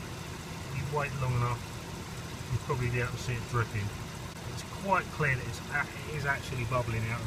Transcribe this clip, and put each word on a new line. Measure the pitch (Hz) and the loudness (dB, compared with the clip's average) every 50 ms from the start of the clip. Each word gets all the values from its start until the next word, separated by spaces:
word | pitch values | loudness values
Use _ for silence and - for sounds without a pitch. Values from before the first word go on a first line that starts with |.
| - - - - - - - - - - - - - - 135 | -6 -6 -6 -6 -6 -6 -6 -6 -6 -6 -6 -6 -6 -4 -2
You | 135 135 139 147 | -2 0 2 2
wait | 147 143 135 131 135 | 2 2 0 0 0
long | 131 127 127 | 0 2 4
enough, | 123 120 120 120 117 - - - - - - - - - - - - - - - - - - | 4 4 4 2 0 -2 -6 -8 -8 -8 -8 -8 -8 -8 -8 -6 -6 -6 -6 -6 -6 -2 -2
you'll | 123 - - | -2 0 0
probably | - 151 123 123 120 | 0 0 2 2 2
be | 120 123 | 2 2
able | 120 123 123 | 2 2 0
to | - | -2
see | - 131 123 | 0 0 0
it | 117 - - | 0 -2 2
dripping. | 123 120 113 - - 107 101 101 - - - - - - - - - - - - - | 2 4 4 4 2 0 0 0 -2 -4 -6 -6 -6 -6 -8 -8 -8 -8 -6 -6 -6
It's | - - - - - - | -6 -6 -6 -6 -4 2
quite | 196 185 175 165 170 - | 4 6 6 4 2 0
clear | - 156 139 131 | 2 4 4 4
that | 123 123 | 2 2
it's | 120 120 - - - 143 | -2 -4 -4 -4 -2 0
a-, | 143 139 - - - - - 151 | 0 0 0 -4 -6 -6 -4 -2
it | 151 | 0
is | 139 | 2
actually | 143 139 135 - - 131 127 120 | 2 2 0 0 -2 -2 0 2
bubbling | 113 127 123 117 117 113 113 110 113 | 4 4 4 4 4 2 2 2 2
out | 117 117 113 | 0 0 0